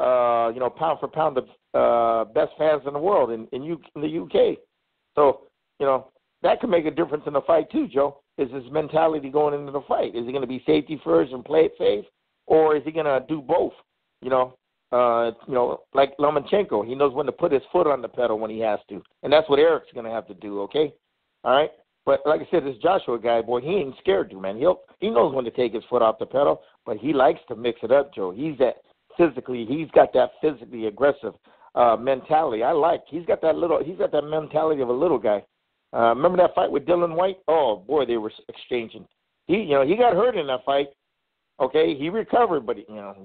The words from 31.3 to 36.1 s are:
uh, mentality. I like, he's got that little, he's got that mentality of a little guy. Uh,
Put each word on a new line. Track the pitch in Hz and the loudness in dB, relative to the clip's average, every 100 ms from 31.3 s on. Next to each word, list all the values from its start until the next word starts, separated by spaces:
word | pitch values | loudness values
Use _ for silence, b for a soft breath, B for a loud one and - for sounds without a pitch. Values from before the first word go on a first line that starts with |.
| 98 b b b | -14 b b b
uh, | 127 120 110 | 2 4 4
mentality. | 127 131 - 151 160 110 | 0 -2 0 0 0 -2
I | 123 | 0
like, | 165 160 151 - | 2 2 0 -6
he's | 160 170 | -10 -4
got | 214 | 0
that | 160 151 | 0 0
little, | 165 156 | 0 0
he's | 147 - | -2 -4
got | - | -2
that | 147 | -2
mentality | 147 156 151 151 160 147 | -2 -6 -4 -2 0 0
of | 120 | -2
a | |
little | 123 175 131 | 0 0 0
guy. | 110 101 - _ _ _ _ | 0 -2 -4 _ _ _ _
Uh, | 123 117 | 0 2